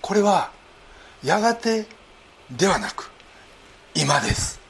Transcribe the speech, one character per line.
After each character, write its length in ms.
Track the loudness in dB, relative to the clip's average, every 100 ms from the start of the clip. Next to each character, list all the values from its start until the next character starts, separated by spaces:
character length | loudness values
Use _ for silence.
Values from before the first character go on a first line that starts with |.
こ 140 | 0 2
れ 60 |
は 300 | 4 2 0 -10 -20 -20 -20 -20 -20 -10
や 160 | -2 2
が 140 | 2
て 320 | 0 0 -2 -4 -16 -20 -20 -20 -20 -16
で 160 | 0 2
は 100 | 2
な 140 | -2
く、 180 | -10 -14 -20 -20 -20 -20 -20 -20 -20 -8 -4
今 240 | 0 0
で 140 | 0
す。 260 | -4 -4 -10